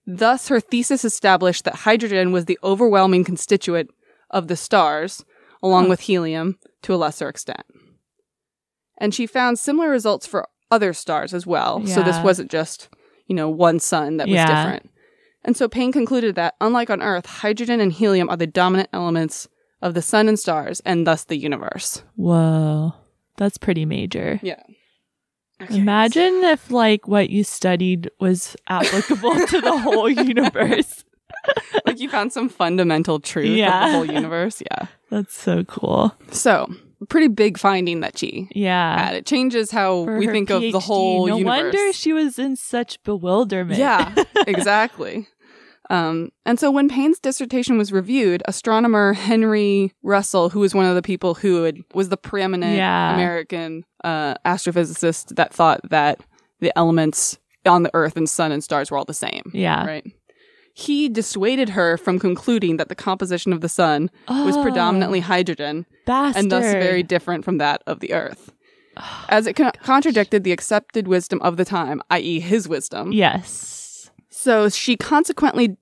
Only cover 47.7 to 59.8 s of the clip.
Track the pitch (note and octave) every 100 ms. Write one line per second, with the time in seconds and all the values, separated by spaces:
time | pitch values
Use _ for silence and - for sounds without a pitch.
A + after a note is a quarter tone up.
47.7 | A#3 G3+ G3 F#3 C4+ G#3 F3 - - A3+
48.7 | A3 A#3 G#3+ G3+ G3 G3+ A3+ A3 G#3+ G3+
49.7 | G3 G3 - F#3+ G3+ G3+ F#3+ F3 G3+ G3
50.7 | G3 F#3 F3+ F3 F#3 F3+ E3 G3+ F3 E3
51.7 | D3+ - F#3 F#3+ F#3 - G3+ F#3+ F3+ F3
52.7 | G3+ F#3 F3+ E3+ E3 F3 E3+ D#3+ E3+ E3
53.7 | D#3+ - - E3+ D#3+ D3 - E3+ F3+ F3+
54.7 | F3 D#3+ E3 E3 E3 - - - - E3
55.7 | - - D#3 D3 - _ _ _ _ F3
56.7 | - E3 E3 D#3 - - - _ _ F#3+
57.7 | F3 E3+ E3 D#3 E3 D#3+ - D#3+ D3 -
58.7 | D3 C#3+ C#3 - D3+ - - - F3+ F3
59.7 | D#3